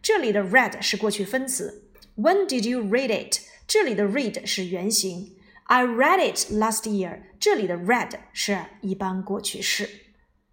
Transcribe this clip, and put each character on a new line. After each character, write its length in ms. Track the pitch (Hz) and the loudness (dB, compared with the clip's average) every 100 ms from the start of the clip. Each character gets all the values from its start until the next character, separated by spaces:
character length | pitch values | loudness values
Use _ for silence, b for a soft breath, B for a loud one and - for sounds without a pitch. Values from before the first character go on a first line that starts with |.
这 160 | - 415 | 2 2
里 160 | 247 | 4
的 100 | 202 | 2
read 380 | 185 247 226 - | 4 4 4 0
是 160 | - 208 | -2 0
过 140 | 214 | 0
去 120 | 208 | 0
分 240 | 190 262 262 | -2 -2 -2
词。 440 | - 165 - - b b - | -4 -6 -10 -20 b b 0
When 300 | 285 392 330 | 4 4 2
did 200 | 254 220 | 0 0
you 140 | 247 | -2
read 280 | 202 240 262 | 0 0 2
it? 320 | 190 - - B B - | -2 -2 -8 B B 0
这 160 | 427 | 2
里 120 | 311 | 2
的 100 | 202 | 2
read 420 | 202 262 226 - - | 0 0 -2 -4 -6
是 180 | - | -6
原 260 | 180 180 196 | -4 -4 0
形。 460 | 208 190 175 202 b b b | 0 0 -6 -14 b b b
I 200 | b 254 | b 2
read 480 | 247 226 294 381 285 | 4 2 4 4 2
it 180 | - - | 0 -2
last 340 | 214 220 214 | 0 0 -2
year. 400 | 220 202 175 - - - | -2 -4 -4 -8 -18 -2
这 160 | 415 | 0
里 120 | 320 185 | 2 0
的 100 | 175 | -2
read 420 | 175 247 156 - - | 0 0 0 -10 -12
是 320 | - - 190 160 - | -6 -4 -4 -6 -10
一 140 | 196 | -6
般 280 | 190 190 190 | -4 -2 -4
过 160 | 185 208 | -4 -6
去 220 | - - | -6 -6
式。 460 | - - 202 - - _ _ _ _ | -4 -4 -6 -10 -20 _ _ _ _